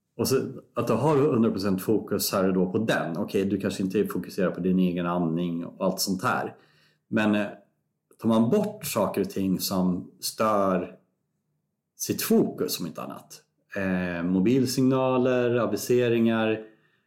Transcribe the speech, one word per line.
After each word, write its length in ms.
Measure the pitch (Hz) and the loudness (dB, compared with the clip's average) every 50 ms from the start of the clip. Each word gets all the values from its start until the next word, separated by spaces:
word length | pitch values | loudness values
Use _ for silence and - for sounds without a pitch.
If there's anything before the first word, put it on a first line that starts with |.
| _ _ _ - | _ _ _ -4
Och 100 | 110 - | -2 0
så, 80 | 131 131 - - - - - _ _ | 0 0 0 -2 -8 -12 -18 _ _
att 120 | - - - | -4 -2 0
du 60 | 117 | 0
har 240 | 110 131 156 156 135 | 2 2 2 4 4
hundra 340 | 139 151 135 113 113 110 | 4 4 4 4 4 2
procent 300 | 92 95 95 104 95 92 | 2 0 0 0 -2 0
fokus 500 | - - 110 95 - - 107 92 - - | 0 0 0 0 0 -2 -4 -2 -2 0
här 160 | 110 101 92 95 | 0 2 2 2
och 60 | 92 | 4
då 180 | 95 90 92 | 2 2 2
på 60 | - 110 | 0 0
den. 400 | 110 - 98 85 78 82 85 - | 0 0 0 0 -2 -2 -4 -4
Okej, 280 | 107 - - 101 98 | -4 -2 -2 0 0
du 140 | 98 101 95 | 0 0 0
kanske 240 | 101 98 92 - 98 | -2 -2 -2 -2 -2
inte 240 | 95 - 107 95 95 | 0 0 0 0 0
fokuserar 440 | - 92 90 - - - 95 85 | -2 -6 -8 -8 -4 -2 -2 -2
på 80 | - - | -2 -2
din 200 | 90 92 92 92 | 0 2 2 4
egen 260 | 92 90 85 90 87 | 2 2 0 0 -2
andning 600 | 87 87 90 87 80 80 85 87 87 85 85 85 | -2 0 0 0 0 0 -2 -2 -4 -4 -6 -8
och 200 | - - - 95 | -10 -8 -4 -4
allt 140 | 95 92 - | -2 -2 -2
sånt 240 | - 98 95 92 - | -2 -4 -4 -2 -2
här. 320 | 120 92 67 76 - - - _ _ _ _ _ _ _ _ _ _ | -2 -2 -2 -2 -4 -8 -12 _ _ _ _ _ _ _ _ _ _
Men, 280 | 117 113 107 107 104 | -2 0 2 2 2
eh, 120 | 104 101 - - - - _ _ _ _ _ _ _ _ _ _ _ | 0 0 -4 -6 -12 -20 _ _ _ _ _ _ _ _ _ _ _
tar 80 | - 113 | 0 2
man 200 | 113 113 117 127 | 4 4 4 4
bort 360 | 202 214 190 208 - - - | 2 2 0 0 -4 -8 -10
saker 360 | - - 113 98 92 - - | -4 -2 0 0 0 0 -2
och 80 | - - | -2 -2
ting 300 | - 101 98 95 92 85 | -2 -2 0 0 0 -2
som 520 | - - 101 92 92 92 90 80 - - - _ | -2 -2 -2 0 0 0 0 -2 -4 -10 -14 _
stör 760 | - - - - 113 107 107 101 98 95 92 90 85 - - - _ _ _ _ _ _ _ _ _ _ _ _ _ _ _ _ _ _ _ - | -10 -8 -4 -2 0 2 2 2 2 2 2 0 -2 -4 -10 -16 _ _ _ _ _ _ _ _ _ _ _ _ _ _ _ _ _ _ _ -8
sitt 240 | - - - - | -6 -4 -4 -4
fokus, 580 | - - 226 220 - - - - - - - - | 0 2 2 2 2 0 -2 -4 -4 -4 -4 -6
om 80 | 90 80 | -6 -8
inte 140 | - - | -8 -10
annat. 400 | 60 - - - - - - - _ _ _ _ _ _ - | -12 -12 -12 -14 -18 -20 -20 -20 _ _ _ _ _ _ -8
Eh, 480 | 101 95 95 92 90 90 90 87 85 85 | -4 -2 -2 -2 -2 -2 -4 -4 -4 -2
mobilsignaler, 1300 | 90 92 95 92 113 127 135 123 123 - 135 131 131 131 131 131 131 131 127 123 131 127 123 123 120 120 | 0 2 2 4 4 4 2 2 0 0 2 2 2 4 2 2 2 2 2 2 2 2 2 2 2 2
aviseringar, 1040 | 123 110 101 104 107 - - 123 123 123 120 117 117 113 113 113 113 110 110 110 - - - - _ _ _ _ _ _ | 0 0 0 -2 -4 0 2 2 2 4 4 2 4 4 2 2 2 2 0 0 -2 -4 -10 -20 _ _ _ _ _ _